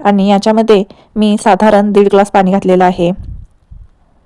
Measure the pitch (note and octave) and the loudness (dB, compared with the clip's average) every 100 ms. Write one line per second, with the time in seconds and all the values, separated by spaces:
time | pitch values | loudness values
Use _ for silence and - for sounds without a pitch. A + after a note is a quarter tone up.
0 | G3+ G3+ G3 G3 A3 A3 A3+ G#3 G3+ - | -2 0 0 0 0 0 2 0 -2 -12
1 | _ G#3+ G#3+ G#3 A3+ F#3+ G#3+ G#3 G#3 G3 | _ -4 -2 0 0 2 2 2 2 2
2 | G3+ G3 G3 G3+ F#3+ G3 F#3 F#3 F#3 F#3 | 2 2 0 0 0 0 0 0 0 0
3 | E3+ F#3+ - - - _ _ - - _ | -4 -6 -12 -18 -20 _ _ -20 -20 _
4 | _ _ | _ _